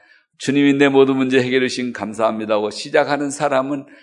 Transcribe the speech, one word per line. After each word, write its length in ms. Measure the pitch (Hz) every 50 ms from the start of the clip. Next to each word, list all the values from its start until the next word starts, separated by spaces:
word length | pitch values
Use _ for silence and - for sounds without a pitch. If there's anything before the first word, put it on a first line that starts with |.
| _ _ _ _ _ _ _ _
주님이 360 | - 131 131 143 143 143 139
내 140 | 139 147 139
모든 280 | 135 135 135 131 135
문제 220 | 135 131 131 131 131
해결해 280 | 123 127 131 131 127 123
주신 240 | - - 123 123 117
감사합니다." 640 | - 98 107 107 107 113 110 110 110 107 104 110
하고 160 | 104 104 107
시작하는 600 | 104 - - 143 147 151 143 131 147 139 147 143
사람은 560 | 135 - 151 143 139 131 131 139 147 139 135 - - -